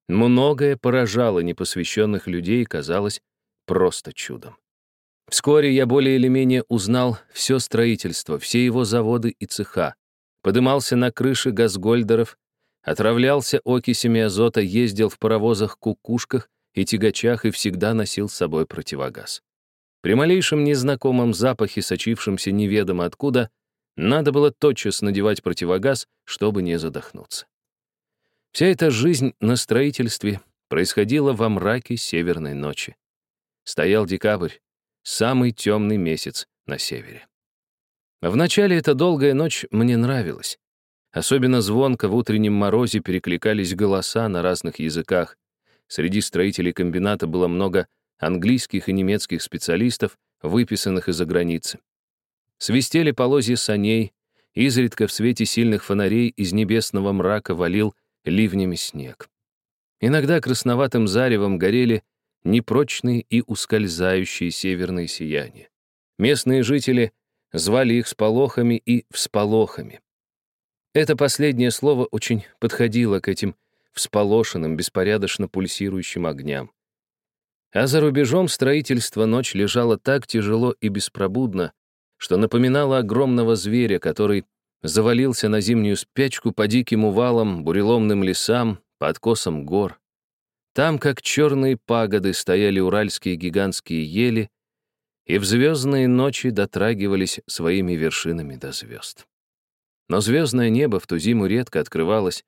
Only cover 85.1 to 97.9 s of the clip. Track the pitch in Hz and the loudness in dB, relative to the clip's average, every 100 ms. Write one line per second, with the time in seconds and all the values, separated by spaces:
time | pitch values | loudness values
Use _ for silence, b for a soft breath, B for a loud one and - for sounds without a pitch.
85.1 | 120 131 117 107 107 98 120 104 98 - | 2 0 0 0 0 2 2 2 -2 -4
86.1 | - 135 - 117 - 107 123 120 110 107 | -2 -2 -2 -6 -2 0 0 0 2 2
87.1 | 98 123 117 110 87 76 92 104 117 107 | 2 2 2 0 -2 -2 0 2 2 2
88.1 | 101 95 90 - 120 117 101 _ _ 73 | 2 0 -2 0 0 0 -4 _ _ -4
89.1 | 80 - - 92 78 71 92 98 - _ | -2 -2 -2 -2 -6 -2 -2 -2 -6 _
90.1 | _ _ _ _ _ _ - 156 147 147 | _ _ _ _ _ _ -2 0 2 0
91.1 | 127 - - 151 139 135 127 - 117 110 | -2 -2 2 2 4 0 0 0 0 2
92.1 | 104 95 90 - 92 104 98 92 101 104 | 0 0 -2 0 2 2 2 2 0 -2
93.1 | - - 87 87 92 98 - - 82 78 | -4 -6 -4 -4 -2 -2 -4 -6 -6 -4
94.1 | 92 120 113 104 _ _ _ _ _ _ | 0 0 0 -4 _ _ _ _ _ _
95.1 | _ - 92 98 120 143 156 135 139 127 | _ -2 -2 2 2 2 0 0 2 2
96.1 | 123 139 - 127 104 101 107 107 110 98 | 2 0 -2 -2 -2 -2 0 0 0 0
97.1 | 98 92 - - - 82 95 90 | 0 -2 -4 -10 -4 0 0 0